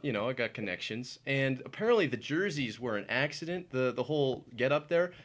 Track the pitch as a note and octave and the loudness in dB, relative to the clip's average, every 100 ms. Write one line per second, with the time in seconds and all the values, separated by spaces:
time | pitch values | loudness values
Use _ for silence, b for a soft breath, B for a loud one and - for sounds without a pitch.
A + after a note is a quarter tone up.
0 | C#3+ G#2+ A#2 B2+ A2+ - G2+ F2+ - A2 | -2 0 0 -2 -4 -4 -6 -6 -6 -6
1 | B2+ - - C#3 C3+ C3 - - A3 A#3 | -8 -8 0 2 2 0 -6 -2 4 4
2 | D3+ A2+ - D#3+ G3 D3 A#2+ G#2+ A#2+ G#2 | 4 0 -2 0 0 0 -2 -2 -2 -2
3 | - A#2+ D3+ D3 E3 F3+ - C3 B2+ A#2+ | 0 0 0 -2 -6 -6 -4 0 0 0
4 | B2+ D3+ C3+ A#2 - A#2+ B2+ D3 D3+ E3+ | 0 2 2 0 -6 0 2 2 2 2
5 | F3+ B | 2 B